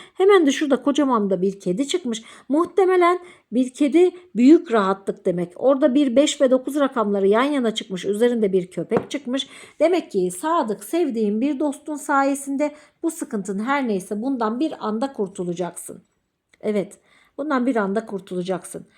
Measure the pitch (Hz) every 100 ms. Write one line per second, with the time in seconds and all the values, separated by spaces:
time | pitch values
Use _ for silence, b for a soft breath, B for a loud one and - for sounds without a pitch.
0 | B - 381 392 285 277 302 254 277 285
1 | 277 233 202 185 196 190 185 185 277 359
2 | 240 220 B B B 294 339 - 370 370
3 | 349 359 B B _ 226 254 - 294 311
4 | 359 B B - 247 339 349 226 190 196
5 | - 180 190 175 175 - 262 277 302 254
6 | 269 233 294 - 269 254 262 285 269 240
7 | 208 202 196 214 277 285 233 220 196 185
8 | 185 208 240 240 208 190 175 - 160 226
9 | - 277 240 269 - B B B 311 349
10 | 320 196 180 180 311 339 226 202 - 330
11 | 302 226 208 214 277 269 302 277 - 294
12 | 302 277 277 277 277 277 294 294 B _
13 | 330 311 - 220 190 196 226 285 254 202
14 | 180 208 254 262 214 240 311 - 214 214
15 | 269 269 190 - 175 170 175 - - -
16 | _ _ _ _ _ _ - 208 - -
17 | b b b - 294 269 247 226 196 202
18 | 220 196 180 180 175 180 - - -